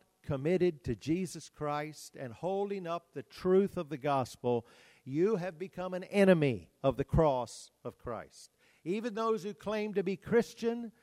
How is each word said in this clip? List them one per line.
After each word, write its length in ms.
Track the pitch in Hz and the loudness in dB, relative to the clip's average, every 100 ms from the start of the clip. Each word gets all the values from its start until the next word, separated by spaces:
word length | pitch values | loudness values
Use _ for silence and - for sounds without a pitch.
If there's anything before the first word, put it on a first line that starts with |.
| _ _ | _ _
committed 640 | - 139 143 180 180 151 | -8 -4 0 2 0 -2
to 120 | - 113 | -6 -6
Jesus 540 | 123 170 185 165 - | -2 -2 -4 -8 -16
Christ 680 | - 151 147 156 147 - - | -8 -6 -4 -6 -10 -18 -12
and 160 | 131 | -12
holding 520 | 113 175 196 202 196 175 | -8 -6 -4 -4 -6 -6
up 280 | 170 - | -8 -8
the 100 | - | -14
truth 540 | - - 180 190 196 - | -14 -4 4 6 4 0
of 100 | 156 | -6
the 100 | 147 | -4
gospel, 680 | 139 139 123 - 123 120 - - - _ - | 0 0 0 -2 0 0 -2 -14 -20 _ -6
you 320 | 139 190 214 | 0 2 2
have 200 | 180 156 | -2 -8
become 360 | 185 - 185 | -12 -8 -6
an 100 | 180 190 | -6 -2
enemy 640 | 202 196 175 147 113 - _ | 6 8 8 6 0 -6 _
of 160 | 135 123 | 0 0
the 80 | 135 | 2
cross 640 | 151 160 127 117 - - _ 123 | 4 4 4 -2 -10 -18 _ -14
of 120 | - | -12
Christ. 540 | 127 110 78 - - _ _ _ 151 | -8 -8 -10 -18 -20 _ _ _ -6
Even 280 | 208 233 | -4 -4
those 300 | 208 226 220 | -2 -2 -2
who 100 | 185 | -4
claim 400 | 202 - 214 214 | -8 -4 -4 -2
to 100 | 202 | -2
be 140 | 185 190 | -2 -4
Christian, 760 | - 220 - - 226 233 233 - | 0 2 2 -2 -4 -4 -8 -16